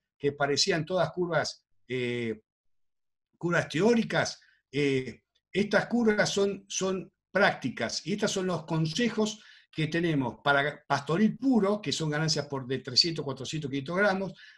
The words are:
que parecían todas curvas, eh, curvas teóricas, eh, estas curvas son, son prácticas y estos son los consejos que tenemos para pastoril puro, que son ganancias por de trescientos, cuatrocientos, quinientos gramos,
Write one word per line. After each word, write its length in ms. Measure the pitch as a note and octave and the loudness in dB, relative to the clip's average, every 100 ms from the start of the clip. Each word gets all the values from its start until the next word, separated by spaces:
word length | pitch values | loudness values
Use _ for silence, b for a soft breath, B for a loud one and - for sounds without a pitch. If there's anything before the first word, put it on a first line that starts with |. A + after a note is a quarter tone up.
| _ _ | _ _
que 140 | C#3+ | -4
parecían 520 | C#3+ C#3+ C#3 - E3+ | 0 0 2 2 0
todas 280 | D#3 F#3 D#3+ | 0 0 0
curvas, 520 | F3+ E3+ D#3 G#2+ - _ _ - | 0 -2 0 -2 -8 _ _ -8
eh, 540 | B2+ B2 A#2+ A#2 G#2+ _ _ _ _ _ _ _ _ _ - | -4 -2 -2 -4 -6 _ _ _ _ _ _ _ _ _ -8
curvas 320 | E3+ E3+ C3 | 0 0 0
teóricas, 720 | D3 G#3 A#3 F3+ E3 A#2+ - b b _ | 2 4 4 2 0 0 -4 b b _
eh, 500 | C3+ C#3+ C3+ B2 G#2+ _ _ _ | -2 0 0 -4 -12 _ _ _
estas 360 | F3+ G#3+ G3+ - | -2 2 2 2
curvas 440 | A#3+ A3 G#3 E3+ | 2 2 4 2
son, 360 | G3+ G3+ G3 - | 2 0 -2 -8
son 420 | - F#3+ F#3+ E3 _ _ | -4 -2 -4 -8 _ _
prácticas 720 | F#3 F#3+ - C3 - A2+ - D3+ | 2 2 2 -4 -4 -4 -4 -4
y 80 | |
estos 180 | G#3 G#3 | -2 0
son 160 | G3 F#3 | 0 -2
los 180 | E3 - | -4 -2
consejos 760 | D#3+ D#3+ A3 A#3+ G#3+ G#3+ - B B B | 0 0 0 0 0 -2 -2 B B B
que 160 | - D#3 | -4 -2
tenemos 520 | E3+ E3+ D3 B2 G#2+ | 0 0 0 -2 -2
para 400 | C#3+ C#3 D3 - - | 2 2 2 -4 -2
pastoril 520 | C#3 C3+ E3+ G#3+ - | -2 0 2 2 2
puro, 420 | C4+ A#3+ F#3+ G#3 | 2 4 4 0
que 120 | D#3 | -2
son 180 | - D#3+ | -2 -2
ganancias 380 | D3 C#3+ D3 C#3+ | 0 0 -2 -4
por 180 | C3+ B2 | -6 -4
de 140 | C3 | -6
trescientos, 440 | - B2 F3 D#3+ | -4 0 0 0
cuatrocientos, 460 | C#3 C3 B2 D#3 C#3+ | -6 -6 -6 -6 -4
quinientos 260 | C#3 C#3 F3+ | -6 -4 2
gramos, 380 | G#3 F#3+ F#3+ B B | 2 2 -4 B B